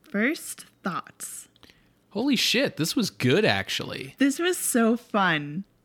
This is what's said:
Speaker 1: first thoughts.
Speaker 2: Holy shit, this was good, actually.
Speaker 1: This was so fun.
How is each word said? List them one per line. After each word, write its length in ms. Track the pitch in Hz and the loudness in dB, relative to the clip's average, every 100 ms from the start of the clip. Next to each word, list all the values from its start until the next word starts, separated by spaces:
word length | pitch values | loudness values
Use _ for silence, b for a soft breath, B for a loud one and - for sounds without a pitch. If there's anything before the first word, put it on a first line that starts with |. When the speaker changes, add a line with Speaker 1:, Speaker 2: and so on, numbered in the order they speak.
Speaker 1:
first 680 | - 196 233 320 - - - _ | -8 -2 0 -2 -8 -14 -16 _
thoughts. 680 | 196 160 - - - - - _ b b b b _ | -8 -8 -10 -14 -14 -14 -18 _ b b b b _
Speaker 2:
Holy 260 | 202 269 254 | -2 2 2
shit, 400 | - 214 214 - | 2 2 0 0
this 180 | 156 - | -2 0
was 140 | 208 | 0
good, 340 | - 127 160 | 0 4 6
actually. 720 | 208 98 95 - - - 135 - | 4 2 -2 -6 -6 -10 -8 0
Speaker 1:
This 200 | 277 277 | 0 2
was 180 | 349 359 | -2 -2
so 380 | - 247 226 233 | -2 0 2 0
fun. 720 | - 214 185 156 147 151 - _ | -2 0 2 0 -4 -8 -10 _